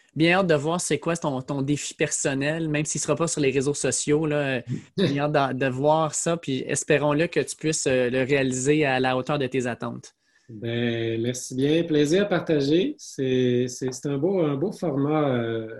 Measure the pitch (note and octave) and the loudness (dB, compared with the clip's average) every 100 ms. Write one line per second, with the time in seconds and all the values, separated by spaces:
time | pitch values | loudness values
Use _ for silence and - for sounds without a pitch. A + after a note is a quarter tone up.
0 | _ C#3 E3 F#3 F#3 D3+ D3+ F3 - D3 | _ 0 4 4 4 2 2 -2 -2 -2
1 | E3 E3 D#3 B2+ C3 C#3+ C3+ D3 - - | -2 -2 -2 -4 -4 -4 -2 -2 -4 -4
2 | D3+ - D3+ C3+ C#3+ E3 D#3+ D3 D3+ D3+ | -2 -2 -2 -2 -2 -2 -2 -2 -2 -4
3 | - C#3+ E3 - C#3 C3 C3+ C#3+ C3+ - | -2 0 0 0 2 2 0 -2 -2 -2
4 | - D3 D#3 D3 C#3 C3 - B2+ - - | 0 0 2 0 0 -4 -4 -8 -6 0
5 | F3 C#3 D3 D3+ C3+ B2+ C3+ B2+ D3 D#3 | 0 2 0 2 0 0 -2 2 4 4
6 | D#3 - E3+ E3+ - C3+ - C3+ - D3 | 2 -2 -2 -2 -2 -4 -2 -4 2 2
7 | D3 D3 E3+ D#3 C3 - D#3 D#3 C#3+ B2+ | 4 2 2 0 -2 -2 -2 0 2 2
8 | B2 C3 B2+ C#3 C3 B2+ C3 D3+ C#3+ C3 | 2 2 2 2 2 0 2 2 4 2
9 | C3 B2+ B2+ D3 B2 C3+ B2 A#2 A#2+ B2+ | 2 0 0 -2 0 -2 -2 -4 -8 -10
10 | - _ _ _ - A2 A#2 A#2+ A#2+ A#2 | -16 _ _ _ -18 -10 -6 -2 -2 0
11 | A2+ A2+ A#2 B2 - C3 C#3 D#3+ E3+ D3+ | -2 -2 -2 -4 -6 -2 2 2 2 2
12 | D3 F3+ G3+ F3+ - D#3 C#3 E3 E3 - | 4 2 2 0 2 2 4 2 2 -4
13 | - - C3 B2+ B2+ B2 B2+ B2 C3 B2+ | -12 -4 0 2 2 2 0 -4 -6 -4
14 | C#3+ C#3 E3+ F#3+ D3+ C#3 F#3 - F3 C#3 | -4 0 0 2 0 0 -4 -4 -4 -2
15 | C#3+ D#3 C#3+ B2 A#2 A2+ A2 | 0 2 2 0 -2 -4 -6